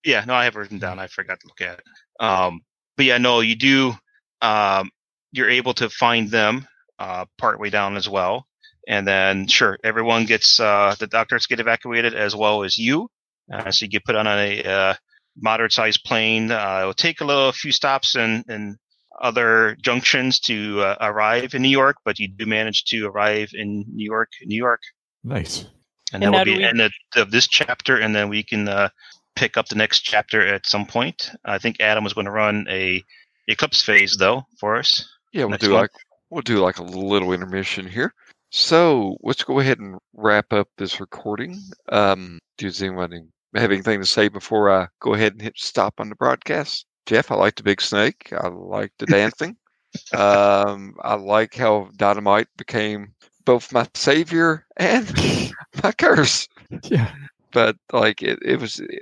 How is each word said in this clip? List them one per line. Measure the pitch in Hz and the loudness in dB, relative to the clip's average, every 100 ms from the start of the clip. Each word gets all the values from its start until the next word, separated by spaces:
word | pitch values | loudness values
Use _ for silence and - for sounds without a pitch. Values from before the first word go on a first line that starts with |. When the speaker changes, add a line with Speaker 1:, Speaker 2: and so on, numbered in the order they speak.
| 156 | 2
Speaker 1:
Yeah, | 117 110 | 0 2
no, | |
I | 127 123 | 0 0
have | 107 | -2
it | |
written | 101 101 | -12 -8
Speaker 2:
Yeah. | 90 | -8
Speaker 1:
down. | 92 | -8
I | 95 | -12
forgot | - 90 92 | -12 -10 -12
to | - | -14
look | - | -12
at | 92 90 | -12 -12
it. | _ - _ - | _ -20 _ -4
Um, | 110 95 92 85 _ _ _ - | 0 0 0 -4 _ _ _ 0
but | 135 | 2
yeah, | 123 | 4
no, | 123 120 | 4 4
you | 113 113 | 2 0
do, | 135 135 131 117 _ _ _ _ | 2 4 2 -2 _ _ _ _
um, | 117 107 101 98 95 _ _ _ _ | 0 2 2 0 -2 _ _ _ _
you're | 127 117 | -2 0
able | 123 127 | 2 0
to | 120 117 | -2 -4
find | - 120 117 107 | 0 2 2 0
them, | 113 107 127 135 _ _ - | 2 2 0 -8 _ _ -14
uh, | 95 92 92 - | -10 -8 -10 -4
partway | 117 104 104 | -2 -2 -2
down | 104 98 101 | -2 -2 -4
as | 98 | -4
well. | 98 90 117 - _ - _ - | -2 0 -2 -8 _ -20 _ -4
And | 107 98 | -2 2
then, | 98 95 98 98 | 2 2 0 0
sure, | - 113 98 | 2 2 0
everyone | 110 110 113 113 110 | -2 0 2 2 2
gets, | 110 - - | 2 4 4
uh, | 110 101 101 101 | 4 4 2 0
the | 107 | -2
doctors | 113 113 120 - | -2 0 -2 -2
get | 117 | -2
evacuated | 113 117 123 117 117 | 0 -2 -2 -2 -2
as | 110 104 104 | -2 -4 0
well | 107 107 | 0 0
as | 98 107 | -2 -2
you. | 113 151 233 _ _ _ _ | 0 -2 -4 _ _ _ _
Uh, | 101 95 | -10 -4
so | 95 | -4
you | 107 | -2
get | 104 - | -4 -2
put | 110 | 0
on | 107 | 0
a, | 101 104 101 | 0 0 -4
uh, | 95 98 95 95 _ _ _ - | -2 0 0 -2 _ _ _ -4
moderate-sized | 110 113 113 - 110 104 - | -2 0 0 0 0 -2 -2
plane. | 117 110 110 110 | 0 0 0 0
Uh, | 113 98 95 | -2 -2 -2
it'll | 95 | -4
take | 95 170 156 | -2 -4 -2
a | 147 | -2
little, | 143 135 | 2 0
few | - - | -2 -4
stops | 120 143 135 - 127 | -2 0 0 -2 0
and, | 113 110 120 | 0 -2 -4
and | 110 104 101 _ _ _ - | -10 -10 -12 _ _ _ -6
other | 123 117 117 113 110 107 | -2 0 4 4 2 0
junctions | 131 123 - 139 131 127 | -2 0 0 0 0 0
to, | - 110 104 101 | 0 -4 -4 -2
uh, | 98 101 | -2 0
arrive | 110 104 107 120 127 | -2 0 0 0 -2
in | 139 | 0
New | 131 | 2
York, | 135 135 143 - | 4 4 2 -6
but | 104 | -4
you | 101 | -8
do | 98 107 | -6 -4
manage | 107 110 104 - | -2 0 -2 -2
to | 113 104 | -4 -4
arrive | 101 104 107 104 | 0 0 0 -4
in | - 104 104 107 | -8 -8 -8 -8
New | 113 107 | -10 -6
York, | 110 113 - - | -4 -4 -8 -8
New | 107 | -2
York. | 123 117 - _ _ _ | 0 -2 -6 _ _ _
Speaker 2:
Nice. | - 110 80 - - _ _ _ - | -8 -6 -6 -10 -14 _ _ _ -10
Speaker 1:
And | 98 | -2
Speaker 3:
And | |
Speaker 1:
that | - | 2
will | 196 | 4
Speaker 3:
now | 143 | 2
do | |
Speaker 1:
be | 104 | 2
Speaker 3:
we | |
Speaker 1:
the | 117 | 2
end | 117 | 2
of, | 107 - _ 120 | 0 0 _ 0
of | 101 | 2
this | 107 - | 2 4
chapter, | - 147 135 - 127 | 2 0 -4 0 2
and | 110 107 | 2 0
then | 104 | 0
we | 104 | -4
can, | 104 107 104 | -4 -4 0
uh, | 101 98 _ - - _ - | 0 0 _ -20 -20 _ -4
pick | 120 - | -2 -2
up | - | -2
the | 107 | 0
next | 110 - | 0 0
chapter | - 107 - 110 98 | 0 -2 0 2 2
at | 98 - | 0 -2
some | 104 104 | -4 -2
point. | 117 135 - - - | -4 -4 -6 -12 -12
I | - 101 | -6 -4
think | 120 - | -4 0
Adam | 110 107 104 | 0 2 -2
was | |
gonna | 98 101 | -4 -4
run | 107 107 104 - | 0 0 0 -4
a | 95 92 92 - - _ _ - | -4 -2 -4 -6 -20 _ _ -6
Eclipse | 107 151 - | -2 0 0
phase, | - 104 95 101 | 4 4 4 2
though, | 98 127 127 _ | 2 2 -4 _
for | 104 113 | -2 0
us | 147 - - _ _ | 0 -2 -4 _ _
Speaker 4:
Yeah, | 202 | -4
we'll | 117 | -2
Speaker 1:
next | 101 107 | 0 4
Speaker 4:
do | |
Speaker 1:
one. | 98 | 4
Speaker 4:
like, | 104 _ _ _ _ | 2 _ _ _ _
we'll | 170 | -10
do, | 120 110 | 0 2
like, | 92 92 | 2 0
a | |
little | 87 92 98 101 92 | -12 -8 0 0 2
intermission | 92 92 95 95 - 92 | -4 -4 -6 -6 -8 -8
here. | 101 151 _ _ _ _ | -6 -6 _ _ _ _
So | - - 165 170 135 98 - | -2 4 6 6 4 0 -4
let's | 104 135 | -4 -4
go | - 135 | 0 0
ahead | 135 117 | 2 0
and | 101 92 _ | -4 -16 _
wrap | - 107 104 - | -2 2 2 2
up | 107 98 - | -2 -2 -6
this | 98 - | -8 -8
recording. | 98 - 104 104 147 185 190 - - | -12 -12 -8 -8 -8 -12 -18 -20 -2
Um, | 104 101 95 90 85 _ - | 2 2 0 -4 -18 _ -10
does | 101 90 | -10 -6
anyone | 95 92 87 87 80 _ _ | -8 -6 -8 -8 -18 _ _
have | 107 113 | 0 2
anything | 98 98 104 | 2 2 0
to | 95 | 0
say | - 107 | 2 2
before | 101 - 110 101 | 0 -2 2 4
I | 95 90 _ | 4 2 _
go | 117 | -2
ahead | 107 110 | 0 0
and | 104 | -2
hit | 110 - | -14 -10
stop | - - 101 - | -6 0 -2 -2
on | 107 | -12
the | 104 | -2
broadcast? | 127 127 - 160 147 - - _ - | -2 -2 -4 -6 -4 -10 -14 _ 0
Jeff, | 110 - | 0 2
I | 104 | 2
like | 98 - | 2 2
the | |
big | 104 98 | -2 -2
snake. | - 104 110 - - | -2 0 0 -2 -12
I | - 90 | -8 -8
like | 90 92 98 104 _ | -10 -8 -8 -8 _
the | - | 2
dancing. | 101 107 - 160 226 | 4 4 -2 -10 -10
Speaker 1:
<laughs> | _ _ _ - - | _ _ _ -18 -8
Speaker 4:
Um, | - 101 101 101 98 101 101 98 - | 2 4 6 6 4 2 -4 -14 -10
I | - 107 | -4 -4
like | 98 107 110 120 | 0 0 0 -2
how | 120 107 95 - | 0 0 -2 0
Dynamite | 101 101 104 104 117 - | 0 2 2 2 0 -10
became | - 117 107 104 104 _ _ _ - | -8 -4 -4 -6 -12 _ _ _ 2
both | 123 - | 2 2
my | 127 127 | -2 -2
savior | - - 151 165 165 165 156 _ - | -2 2 2 2 2 2 0 _ -2
and | 185 233 208 151 | 2 2 0 -2
<laughs> | - - - - - - | 0 -2 -4 -10 -14 -4
my | 196 | -2
curse. | - 349 - 135 - - _ _ 170 | 2 2 4 2 0 -6 _ _ -18
Speaker 2:
Yeah. | - 185 110 - - _ _ | -2 0 0 -4 -20 _ _
Speaker 4:
But, | 120 117 107 _ | 2 2 0 _
like, | 123 110 104 | 0 0 0
it, | - - | -4 -4
it | - - | -2 -2
was, | 110 - - - | -2 -10 -12 -14